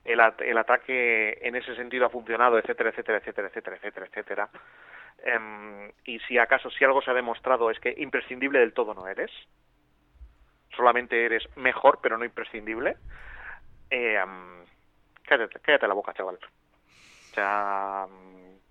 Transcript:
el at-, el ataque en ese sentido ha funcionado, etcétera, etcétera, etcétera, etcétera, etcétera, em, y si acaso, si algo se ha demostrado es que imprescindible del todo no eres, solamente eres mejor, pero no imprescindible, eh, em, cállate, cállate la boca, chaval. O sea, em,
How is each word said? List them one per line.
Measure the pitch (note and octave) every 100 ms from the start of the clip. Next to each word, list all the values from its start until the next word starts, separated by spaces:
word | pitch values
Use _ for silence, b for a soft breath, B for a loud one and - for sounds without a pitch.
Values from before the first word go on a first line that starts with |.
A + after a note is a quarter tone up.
el | - A#2
at-, | A2+ -
el | - A2+
ataque | A2 B2+ - B2+ A#2+ A2 G#2+ -
en | A#2+
ese | B2 B2 A#2
sentido | B2 B2+
ha | B2
funcionado, | B2 A2+ A2+ B2 A#2
etcétera, | G#2+ A#2 A2+
etcétera, | A2+ A#2 G#2
etcétera, | - G#2+ G2
etcétera, | A2 F#2+ F2+ G#2 G2 F#2
etcétera, | G#2 - G2+ G#2 B B B B B B _
em, | - A#2 G#2+ G#2 G#2+ G2+ G2+ -
y | - A#2 -
si | A#2+
acaso, | A#2 C3 B2+
si | -
algo | C3+ C3+
se | C3
ha |
demostrado | B2+ A#2+ A2+ B2+ B2+ A2+
es | A2
que | B2 -
imprescindible | C#3 B2+ - B2+ C#3 C#3
del | A#2
todo | - G#2+
no | G2 F#2
eres, | G2 G3 - - _ _ _ _ _ _ - - _ _ _ _
solamente | - A#2+ A#2+ A#2+ A#2
eres | A#2 A2+ -
mejor, | - B2+ - C3+ -
pero | C3 A2+
no |
imprescindible, | A#2 - A2 A2+ G#2+ A2 D3 - B B B B B B - - -
eh, | B2+ A#2+ G#2
em, | F#2+ F#2+ F2+ F2 F2 _ _ _ _ _
cállate, | - C#3 A2 -
cállate | - C#3+ G#2+
la |
boca, | G2+ F#2+
chaval. | - F#2+ F2+
O | - _ _ _ _ _ _ - - -
sea, | G2 G#2 G2+ G2 G2 G2 F#2+
em, | F#2+ F#2+ F#2 F#2 F#2+ _